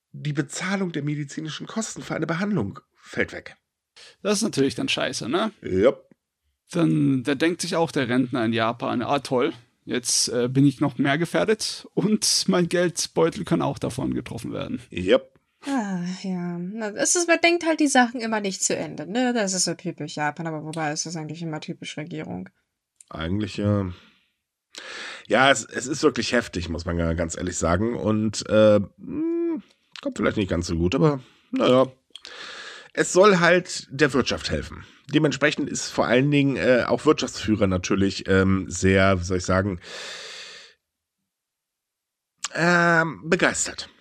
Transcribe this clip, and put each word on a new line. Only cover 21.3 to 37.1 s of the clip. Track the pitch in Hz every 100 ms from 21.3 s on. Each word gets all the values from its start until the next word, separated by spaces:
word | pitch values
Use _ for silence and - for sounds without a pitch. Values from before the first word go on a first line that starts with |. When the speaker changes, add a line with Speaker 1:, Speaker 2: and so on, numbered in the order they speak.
| 160
Speaker 3:
immer | 165 156
typisch | 156 160 - -
Regierung? | 156 156 170 180 185 _ _ _ _ _ _
Speaker 1:
Eigentlich, | - 82 98 104 -
ja. | 104 101 95 90 - _ _ _ _ _ _ - - - - - -
Ja, | 107 139
es, | 131
es | 113 - 120
ist | 151
wirklich | 156 120 110
heftig, | 123 113 92 82
muss | 80 85
man | 85
ja | 82
ganz | 85 82 -
ehrlich | 87 -
sagen. | 82 90 110 117
Und, | 101 107 107 - -
äh, | 107 107 104 95 _
hm, | - 302 320 339 339 311 - _ _ -
kommt | 285 254
vielleicht | - 110
nicht | 95
ganz | 87 87
so | 85
gut, | 87
aber | 135 160 143 - _ _
naja. | 262 202 127 131 - _ - - - - - - - -
Es | - 160
soll | 175 208 185
halt | 170 180 175 - -
der | 135 147
Wirtschaft | 135 113 87 -
helfen. | 78 67 - - _ -
Dementsprechend | 147 151 127 147 151 147
ist | 117 -
vor | - 82
allen | 120 143
Dingen, | 143 139 120
äh, | 101 123 -
auch | 120
Wirtschaftsführer | 147